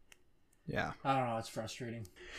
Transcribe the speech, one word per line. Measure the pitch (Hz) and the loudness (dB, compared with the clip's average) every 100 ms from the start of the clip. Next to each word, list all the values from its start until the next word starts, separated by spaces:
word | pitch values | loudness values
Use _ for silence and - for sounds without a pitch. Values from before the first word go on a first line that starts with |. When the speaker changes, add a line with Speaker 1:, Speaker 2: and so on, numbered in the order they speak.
| - - - - - - - | -20 -20 -20 -20 -20 -12 -2
Speaker 1:
Yeah. | - 80 - | 0 0 0
Speaker 2:
I | 139 | 4
don't | 135 120 | 4 4
know. | 113 | 2
It's | - | -2
frustrating. | 120 110 - 120 117 101 - - | -4 -4 -4 -4 -4 -8 -12 -12